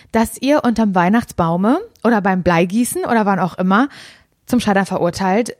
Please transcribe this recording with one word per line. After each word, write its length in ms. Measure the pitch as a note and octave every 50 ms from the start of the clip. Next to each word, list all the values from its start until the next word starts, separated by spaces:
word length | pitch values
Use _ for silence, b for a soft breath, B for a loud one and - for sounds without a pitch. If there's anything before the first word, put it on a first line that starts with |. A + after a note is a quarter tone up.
| B B
dass 300 | B A3+ A3+ - - -
ihr 240 | A#3+ C4+ D4 D4+ -
unterm 280 | B3 A3 A3 A3+ G#3 F#3
Weihnachtsbaume 840 | F#3 E3+ F3+ G#3+ A#3+ A#3 - - - F3 E3 E3 F3 F#3+ A3 C#4 F#4 A#4 A#4 _ _ -
oder 160 | A3+ A#3+ G#3
beim 240 | F3+ G3+ F#3 F#3 D#3+
Bleigießen 640 | F3+ F3 E3 F#3 F3 F#3+ A#3 B3 - - F4+ F#4
oder 200 | - A#3 A3+ G#3
wann 140 | G3+ G3 F3+
auch 180 | F#3 E3 -
immer 300 | - F#3 F#3 F#3+ G#3+ C#4 C#4+ B B B B B B B B B _ _
zum 140 | - B3 B3
Scheitern 280 | - G#3+ G3 G3+ F#3+
verurteilt 680 | - F#3+ - D#3+ F3 E3+ - G3 F#3 F#3+ A3+ - - -